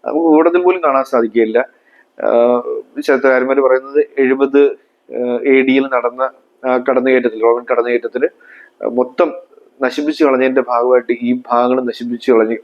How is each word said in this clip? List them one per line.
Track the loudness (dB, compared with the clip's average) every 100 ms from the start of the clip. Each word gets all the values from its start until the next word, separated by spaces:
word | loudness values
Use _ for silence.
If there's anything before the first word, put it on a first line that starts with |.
| -4
നമുക്ക് | 0 2
ഭൂപടത്തിൽ | 4 4 2
പോലും | 0 0
കാണാൻ | 0 0
സാധിക്കുകയില്ല. | 0 -2 0 0 0 0 -4 _ _ _
ആ, | _ -6 0 2 2 0 -2 -10 -10 -8
ചരിത്രകാരന്മാർ | -2 2 2 2 2 0
പറയുന്നത് | 2 0 0 -2 -2 -2
എഴുപത്, | 0 0 2 4 2 0 _ _ _
ആ, | -8 -6 -4
എ | 2 2
ഡിയിൽ | 2 0 0
നടന്ന | -2 -2 -4 -6 _ _ _ -4
ആ | -2
കടന്നുകയറ്റത്തിൽ, | 0 0 2 0 0 0
റോമൻ | 0 0 -2
കടന്നുകയറ്റത്തിൽ | -2 0 -4 -4 -4 -6 _ _ -20 -20 _
മൊത്തം | -4 -2 -4 -2 -2 -4 -18 _ _ _
നശിപ്പിച്ചു | -6 -2 -6 0
കളഞ്ഞതിന്റെ | 2 2 2 0
ഭാഗമായിട്ട് | 0 -2 2 0 0
ഈ | -4 -2 -4 -2
ഭാഗങ്ങൾ | 0 0 0
നശിപ്പിച്ചു | -4 -8 -10 -6 2
കളഞ്ഞ് | 2 2 -2